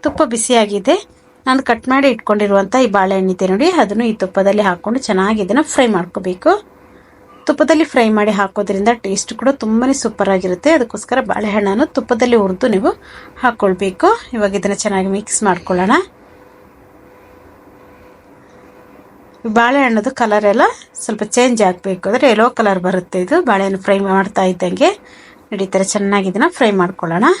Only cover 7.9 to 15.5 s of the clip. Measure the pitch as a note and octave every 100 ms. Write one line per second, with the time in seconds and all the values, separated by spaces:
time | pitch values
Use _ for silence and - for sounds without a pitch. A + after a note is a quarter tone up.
7.9 | - A3+ G#3+ G#3 G3+ G3 - G3+ G3 G#3
8.9 | A#3 G3 F#3+ - A3+ B3 C#4 A3 A3 B3+
9.9 | C4+ A3+ A3 G3 F#3+ F#3 F3+ D4 D#4+ A#3
10.9 | G#3+ - B3+ G#3+ - G#3 G#3 G3+ G3+ D#4
11.9 | - - A#3+ B3+ A#3 G3 F#3 B3+ G3 C4+
12.9 | A4 - - - - B3+ A3+ G3+ F#3 G3
13.9 | F#3+ E4+ A#4 - A#3+ G3+ G3 G3 G3+ G#3+
14.9 | F#3+ F#3+ G3 G#3+ - G#3